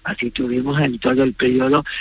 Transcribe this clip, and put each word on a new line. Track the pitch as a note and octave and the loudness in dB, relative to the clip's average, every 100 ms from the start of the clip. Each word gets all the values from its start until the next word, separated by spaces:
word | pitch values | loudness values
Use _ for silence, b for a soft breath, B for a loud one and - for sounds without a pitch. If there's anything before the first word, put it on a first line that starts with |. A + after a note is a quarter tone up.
Así | A#2+ A#2 A#2+ | -8 -6 -6
tuvimos | - B2 B2 C3 C#3+ | -4 -2 -2 0 0
en | C#3+ A#2+ | 0 0
todo | B2+ B2+ | 0 2
el | C3+ | 2
periodo | A2 B2+ B2+ C3 D3+ D3 B | 2 2 2 2 2 0 B